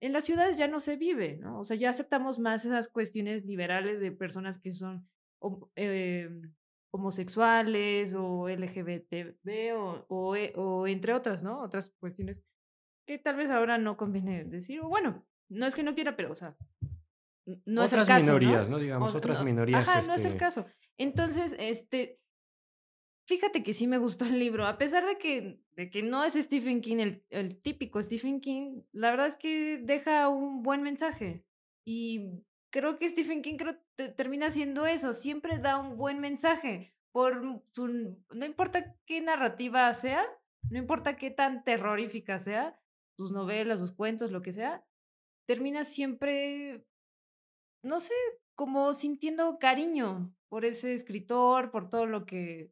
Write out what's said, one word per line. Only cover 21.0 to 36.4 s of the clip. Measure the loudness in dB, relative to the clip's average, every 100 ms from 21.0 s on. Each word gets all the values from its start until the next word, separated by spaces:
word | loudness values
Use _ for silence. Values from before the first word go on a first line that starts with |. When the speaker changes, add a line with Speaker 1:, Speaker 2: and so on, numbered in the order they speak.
| -2 0 0 0 -2 -2
Speaker 1:
este, | -4 -4 -2 -2 -2 -8 _ _ _ _ _ _ _ _ _ _ -2
fíjate | 0 2 0
que | -2
sí | 0 2
me | 2
gustó | 2 0 0
el | 2
libro, | 2 2 0
a | 0
pesar | 2 2 2
de | 0
que, | -2 -2 -4 -12 _
de | -12 -8
que | -4
no | -2 2
es | 2
Stephen | 2 0 0 0 0
King, | 0 0
el, | 0 -4 _
el | -4 -4 -4
típico | -6 -6 -4 -4
Stephen | -2 -2 -2 -2
King, | -2 -4 -6 -12 -12
la | 0 2
verdad | 4 2
es | 0
que | -4 -2 -2 -2
deja | 0 0 2 4 4
un | 2 -2 -2
buen | -2 0
mensaje. | -2 -2 -4 -4 -6 -8 -12 _ _ _ -8
Y | -6 -4 -6 -6 -12 -16 _ _
creo | -2 0 0
que | -2
Stephen | 0 0 -2
King | -4 -6
creo | -6 -8 _ -10
te-, | -6
termina | -4 -4 -2 -2
haciendo | 0 -2 0 0
eso, | 0 -2
siempre | -4 -4 -4 -4 0
da | 0 0
un | -2 -4
buen | -4 -2
mensaje. | -4 0